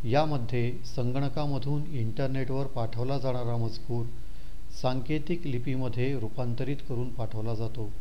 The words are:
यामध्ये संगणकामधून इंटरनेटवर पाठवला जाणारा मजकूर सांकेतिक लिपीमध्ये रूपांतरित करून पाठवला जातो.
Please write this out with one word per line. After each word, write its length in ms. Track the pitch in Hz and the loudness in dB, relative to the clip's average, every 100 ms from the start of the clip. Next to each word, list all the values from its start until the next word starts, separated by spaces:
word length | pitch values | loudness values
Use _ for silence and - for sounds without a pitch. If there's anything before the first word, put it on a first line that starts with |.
| 113 | 2
यामध्ये 680 | 131 156 147 117 123 120 120 | 2 2 0 0 0 0 0
संगणकामधून 1000 | - - 123 131 139 156 147 139 131 147 151 | -2 0 0 0 0 0 0 0 0 0 0
इंटरनेटवर 720 | 147 113 104 135 135 127 135 135 | 0 0 0 0 0 0 0 0
पाठवला 520 | 127 113 113 127 139 | 0 0 0 0 0
जाणारा 380 | 131 123 120 120 | 0 0 0 0
मजकूर 500 | 113 - - 120 117 - - - - - - - | 0 0 0 0 0 0 0 0 0 0 0 0
सांकेतिक 640 | 131 127 117 151 151 170 147 | 0 0 0 0 0 0 0
लिपीमध्ये 760 | 123 123 131 127 120 123 139 | 0 0 0 0 0 0 0
रूपांतरित 560 | 113 - 123 120 135 143 - | 0 0 0 0 0 -2 0
करून 220 | 120 123 | 0 0
पाठवला 440 | 120 113 110 107 | 0 0 0 0
जातो. 360 | 110 113 123 104 - | 0 0 0 0 -2